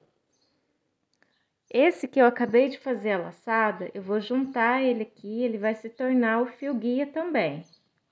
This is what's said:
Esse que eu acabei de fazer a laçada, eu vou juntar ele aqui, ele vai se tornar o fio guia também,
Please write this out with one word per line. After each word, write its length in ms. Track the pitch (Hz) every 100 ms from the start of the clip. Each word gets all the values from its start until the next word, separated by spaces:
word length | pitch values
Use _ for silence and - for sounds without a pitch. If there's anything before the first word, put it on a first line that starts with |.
| _ _ _ _ _ _ _ _ _ _ _ _ _ _ _ _ _
Esse 380 | 233 330 349 254
que 120 | 269
eu 60 | 240
acabei 440 | 240 233 226 269
de 100 | 277
fazer 320 | 269 220 208
a 80 | 190
laçada, 720 | 170 - - 226 214 185 180
eu 80 | 202
vou 180 | 190 214
juntar 600 | 202 254 269 247 233 254
ele 220 | 262 220
aqui, 400 | 214 _ 202 226
ele 160 | 247 220
vai 160 | 214 220
se 140 | 226
tornar 520 | - 254 254 226 226
o 60 | 247
fio 260 | - 277
guia 320 | 240 233 254 285
também, 580 | 320 349 277 160 147 - _ _ _ _